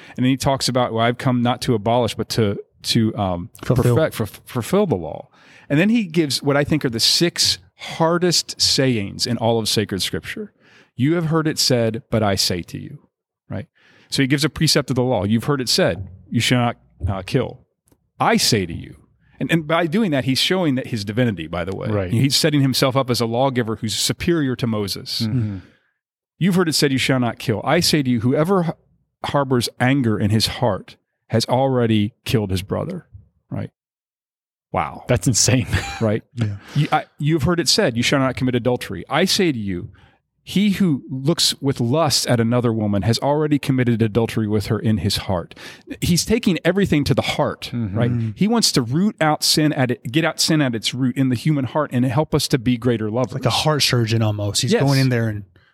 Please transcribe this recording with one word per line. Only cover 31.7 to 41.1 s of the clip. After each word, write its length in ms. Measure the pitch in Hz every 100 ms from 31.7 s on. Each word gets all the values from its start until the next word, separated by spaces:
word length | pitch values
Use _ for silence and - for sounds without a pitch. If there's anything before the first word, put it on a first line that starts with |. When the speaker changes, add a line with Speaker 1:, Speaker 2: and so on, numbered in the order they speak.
| 127 117 110 107 - -
Speaker 1:
killed 260 | 117 104
his 100 | 95
brother," 440 | 98 98 101 180 - - - _ -
right? 200 | - - _ _ _ _ _ _ _ _ _ _
Wow. 320 | 92 73 - -
Speaker 3:
That's 200 | 123 -
insane. 400 | 110 - 127 110
<laughs> 60 | - - -
Speaker 1:
Right? 220 | 110 113 -
Speaker 2:
Yeah. 240 | 120 110 101 - 143
Speaker 1:
"You, 120 | 151
I, 120 | 151 - -
you've 260 | 147 160
heard 160 | 156 170
it 80 | 151
said, 300 | - 185 117
"You 60 |
shall 160 | 123 143
not 160 | 131 120
commit 180 | 127 123
adultery." 480 | 117 123 - 90 -
I 160 | 139 185
say 260 | - 180
to 80 | 123
you, 320 | 101 87 - - _ _ _ _
he 280 | - 185 208
who 320 | 180 190 135
looks 440 | -